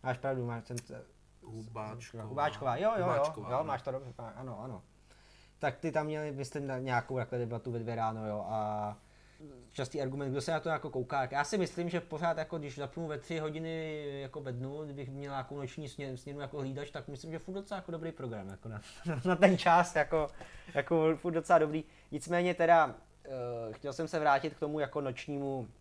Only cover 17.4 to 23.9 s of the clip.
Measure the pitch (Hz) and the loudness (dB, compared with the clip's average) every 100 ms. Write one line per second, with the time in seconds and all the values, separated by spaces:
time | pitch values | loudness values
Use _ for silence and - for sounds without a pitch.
17.4 | 165 190 196 196 180 165 160 160 131 113 | -6 -8 -6 -8 -6 -6 -6 -6 -6 -6
18.4 | 95 98 113 107 - - 175 147 175 175 | -8 -10 -8 -10 -10 -8 -4 0 2 6
19.4 | 190 185 180 170 170 156 147 160 147 - | 8 8 8 8 8 4 4 4 2 -4
20.4 | - - - 147 139 165 160 156 180 165 | -16 -16 -4 -2 4 6 6 4 2 0
21.4 | 156 170 156 156 160 - - 151 - 175 | 8 8 8 2 -4 -16 -8 -8 0 2
22.4 | 180 175 165 165 147 117 - - - 131 | 4 4 8 10 8 2 -16 -20 -10 -6
23.4 | 123 120 113 107 143 | -4 -4 -6 -6 -6